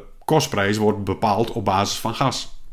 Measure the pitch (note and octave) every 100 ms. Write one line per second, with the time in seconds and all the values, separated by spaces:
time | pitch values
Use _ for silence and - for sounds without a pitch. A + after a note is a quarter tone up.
0 | - - - D#3 C#3 G2+ G2 G#2+ G#2+ G2+
1 | G2 F#2+ A2 G2+ A#2 - G2 F#2+ G2+ -
2 | A2+ A#2 C3+ - - - -